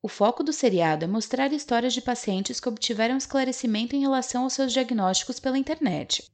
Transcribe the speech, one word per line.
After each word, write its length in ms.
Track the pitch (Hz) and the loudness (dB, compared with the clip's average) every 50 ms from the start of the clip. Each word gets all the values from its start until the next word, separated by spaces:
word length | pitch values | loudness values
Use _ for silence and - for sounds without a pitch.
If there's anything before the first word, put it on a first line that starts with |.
O 60 | - 208 | -8 -8
foco 340 | - - 202 220 240 - | 0 2 2 2 2 0
do 100 | 311 311 | -2 -2
seriado 520 | 294 - - 240 190 180 165 160 156 156 165 | 0 2 2 4 4 4 4 2 2 0 0
é 40 | 170 | -2
mostrar 440 | 202 226 214 - - 254 269 277 | -2 -2 -2 -2 -2 0 0 0
histórias 420 | 302 294 - - 240 233 233 254 226 | 0 -4 -2 0 0 2 2 0 -2
de 80 | 254 | -2
pacientes 560 | - 254 240 - - 220 190 190 196 - 247 - | -2 -2 -4 -2 -2 -2 -2 0 -2 -2 -4 -4
que 100 | - 254 | -4 -4
obtiveram 480 | 220 220 - - 226 208 220 233 254 | -4 -2 -2 -2 0 0 0 0 0
esclarecimento 800 | 269 262 - - 269 262 262 247 - - 233 214 208 226 233 277 | -2 -2 0 0 0 2 0 -2 0 0 0 2 2 0 0 0
em 60 | 277 | 2
relação 420 | 277 269 269 262 247 - - 247 | 2 4 2 2 0 0 -2 -2
aos 120 | 254 262 - | 0 0 0
seus 180 | - 269 254 | 0 0 2
diagnósticos 640 | 233 262 254 226 254 220 190 185 190 - - - 247 - | 2 0 0 2 0 2 2 2 2 0 -2 -4 -8 -4
pela 200 | - 269 254 269 | -2 0 0 0
internet. 720 | 262 - 311 311 311 190 175 147 - - - - - - | 0 -2 -2 -2 0 -2 0 -2 -2 -4 -6 -6 -6 -12